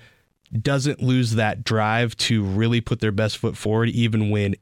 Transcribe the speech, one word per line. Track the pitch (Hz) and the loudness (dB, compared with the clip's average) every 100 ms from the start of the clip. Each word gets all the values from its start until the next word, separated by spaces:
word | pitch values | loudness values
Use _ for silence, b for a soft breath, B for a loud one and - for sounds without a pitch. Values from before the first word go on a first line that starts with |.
| b b b _ _ 113 | b b b _ _ -6
doesn't | 143 139 135 135 | -2 0 -2 -2
lose | 127 127 120 | 0 2 2
that | 110 107 98 | 2 0 -2
drive | - 110 107 113 120 - | -2 0 2 2 0 -2
to | - 113 | 0 0
really | 98 95 117 120 | 2 0 2 0
put | - 117 | 0 -2
their | 110 | 0
best | 101 107 - | 0 -2 -2
foot | 113 95 | -4 -4
forward, | 107 110 117 | -2 0 0
even | - 117 110 104 | 0 0 0 0
when | 104 101 98 | 0 0 -4